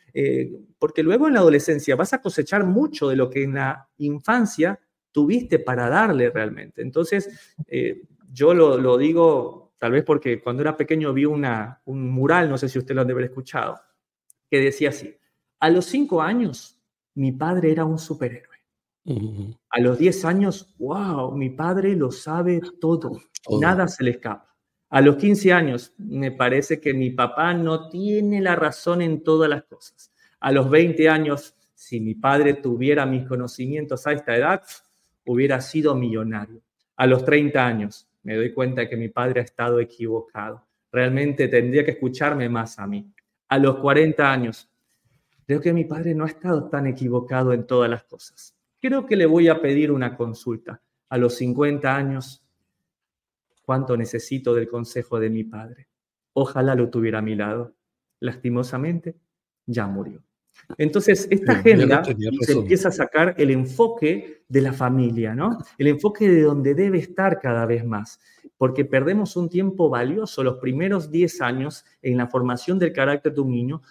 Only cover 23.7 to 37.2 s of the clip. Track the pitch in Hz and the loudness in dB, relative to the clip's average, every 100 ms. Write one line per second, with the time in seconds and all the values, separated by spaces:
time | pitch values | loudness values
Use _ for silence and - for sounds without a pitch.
23.7 | 185 175 - 127 120 113 101 _ _ _ | 2 0 -2 -2 -2 -6 -12 _ _ _
24.7 | _ - 139 143 139 208 202 185 180 151 | _ -2 4 6 6 4 4 4 4 2
25.7 | 120 - - 208 139 135 131 123 135 139 | -4 -10 -16 -10 -6 -4 0 2 2 0
26.7 | 156 147 131 127 127 123 - 165 175 165 | -2 -2 -2 -2 0 -2 0 -2 0 0
27.7 | 160 165 175 202 208 208 202 190 170 151 | -2 -4 -8 -2 0 0 0 0 0 -2
28.7 | - 175 175 170 156 160 160 156 147 - | -4 -4 -2 0 -2 2 2 2 0 -6
29.7 | - - _ - _ _ _ 131 139 131 | -20 -20 _ -20 _ _ _ 0 2 4
30.7 | 151 170 156 156 156 151 143 - _ _ | 4 4 4 4 4 0 -4 -8 _ _
31.7 | _ - 120 110 107 135 143 143 143 131 | _ -12 -8 -6 -2 0 4 4 2 -2
32.7 | 120 135 147 131 131 127 127 123 - 131 | -2 0 2 0 -2 -4 -6 -6 -10 -8
33.7 | 151 147 131 151 143 - 117 147 196 - | -8 -6 -6 -4 -4 -2 0 2 0 -4
34.7 | - _ _ _ _ - 123 135 131 127 | -20 _ _ _ _ -4 0 2 0 -4
35.7 | 156 151 131 123 110 110 110 107 113 _ | -2 0 0 -2 -4 -6 -8 -10 -16 _
36.7 | _ _ - 127 131 | _ _ 0 4 4